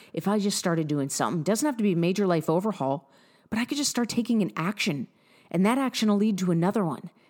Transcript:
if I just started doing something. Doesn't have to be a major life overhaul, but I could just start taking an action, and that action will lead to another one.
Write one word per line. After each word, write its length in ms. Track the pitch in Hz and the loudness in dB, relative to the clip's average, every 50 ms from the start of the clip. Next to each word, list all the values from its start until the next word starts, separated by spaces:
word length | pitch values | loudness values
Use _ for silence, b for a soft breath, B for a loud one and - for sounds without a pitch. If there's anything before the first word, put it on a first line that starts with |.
| B B | B B
if 160 | B 170 - 196 | B -4 -2 0
I 100 | 208 214 | 0 2
just 200 | 190 208 196 - | 0 0 -2 -2
started 280 | - 185 170 165 160 | -2 0 0 0 0
doing 220 | 147 151 143 135 139 | 0 -2 -2 -2 -4
something. 340 | - - 139 110 135 170 | -2 -2 0 0 0 -2
Doesn't 240 | 147 175 220 226 294 | 0 0 0 0 0
have 120 | 302 262 226 | 0 0 0
to 40 | |
be 120 | 208 208 175 | 0 2 2
a 20 | |
major 300 | 170 170 170 190 196 202 | 2 2 2 2 0 2
life 240 | 185 175 160 147 - | 2 2 2 2 2
overhaul, 600 | 156 175 190 220 190 - 135 135 135 - - b b b b b b b b b | 0 0 0 -2 -4 -2 -2 -2 -2 -4 -6 b b b b b b b b b
but 100 | - 220 | -2 -2
I 60 | 240 | -2
could 140 | - 294 285 | -2 -2 -2
just 120 | 285 - | -2 -2
start 200 | - 247 240 220 | 0 -2 -2 0
taking 320 | - 240 233 - 233 220 | -2 -2 0 2 2 2
an 100 | 190 - - | 2 0 -2
action, 520 | - 160 185 214 - - 202 147 139 117 - b b b b b b b b | -2 -4 -4 -2 -2 -2 -2 -2 -4 -6 -10 b b b b b b b b
and 140 | - 170 190 | 0 2 4
that 140 | 214 247 269 | 4 4 2
action 320 | 269 254 - - 226 214 | 0 -2 -2 0 2 2
will 80 | 208 202 | 4 4
lead 180 | 208 220 208 175 | 4 2 2 0
to 140 | 185 180 | 2 2
another 320 | 170 165 170 185 208 233 190 | 2 2 2 2 2 0 -2
one. 260 | 160 127 - - 170 b b b b | -2 -4 -6 -10 -16 b b b b